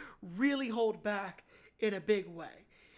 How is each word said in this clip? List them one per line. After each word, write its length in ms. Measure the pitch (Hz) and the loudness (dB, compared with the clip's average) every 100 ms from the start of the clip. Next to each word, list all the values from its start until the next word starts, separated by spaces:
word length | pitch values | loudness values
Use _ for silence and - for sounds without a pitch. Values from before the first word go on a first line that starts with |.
| - - | -16 -14
really 480 | 180 175 277 277 262 | -10 2 2 4 0
hold 320 | 226 226 220 | 2 2 0
back 420 | 208 202 196 - - - - - | -2 -2 -4 -10 -20 -20 -16 -2
in 140 | 220 196 | 0 0
a 60 | |
big 260 | 160 208 175 | 2 2 2
way. 380 | 170 151 - - _ - | -10 -12 -14 -20 _ -20